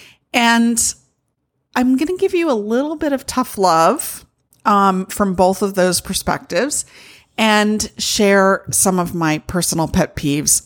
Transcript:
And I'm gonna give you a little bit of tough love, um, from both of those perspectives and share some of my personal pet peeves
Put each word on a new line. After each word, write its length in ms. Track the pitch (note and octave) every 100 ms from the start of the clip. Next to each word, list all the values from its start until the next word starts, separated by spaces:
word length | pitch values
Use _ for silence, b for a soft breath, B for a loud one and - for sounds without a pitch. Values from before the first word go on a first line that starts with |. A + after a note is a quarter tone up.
| B B _
And 640 | B3+ A#3 A#3 A#3 A#3 - - _ _ _ _ _ _ _ -
I'm 200 | B3+ C4
gonna 220 | D4+ F#4
give 160 | F#4+
you 160 | F#4 E4
a 40 |
little 420 | A#3 G#3 A#3 D4 D#4+
bit 180 | D#4
of 140 | C4+ -
tough 320 | - A#3+ -
love, 680 | F#3+ D#3+ E3 C4+ - - - _ _ _ -
um, 400 | G3+ G3 F#3 F#3+
from 300 | - G3 F3+
both 260 | F#3 F#3+
of 140 | G3+ G3
those 260 | F3+ E3+
perspectives 840 | - F#3+ - D#3 - F3 C4 - - B B B B -
and 560 | A3 G#3+ G#3 G#3+ G#3+ -
share 680 | - - G3+ G3 F#3+ F#3+ -
some 300 | - G3 F#3
of 160 | F3 F3
my 240 | D#3+ D#3
personal 480 | - F#3 E3+ E3+ D#3
pet 280 | F#3 E3+ -
peeves 460 | D3 C#3+ - -